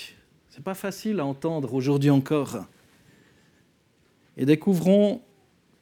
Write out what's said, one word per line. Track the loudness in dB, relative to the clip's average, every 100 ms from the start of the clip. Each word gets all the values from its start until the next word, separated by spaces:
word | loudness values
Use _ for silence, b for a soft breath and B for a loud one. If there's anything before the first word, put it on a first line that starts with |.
| -18 -20 _ _ _
C'est | -14
pas | -10
facile | -8 -8 -8 -4 -4
à | -4
entendre | -4 -4 -4 -4
aujourd'hui | -2 0 2 4
encore. | 4 2 -2 -4 -8 -12 _ b b b b b b b b b _ _ _ _ _ _ -2
Et | 2
découvrons | 2 2 0 4 4 4 0 _ _ _ _ _ _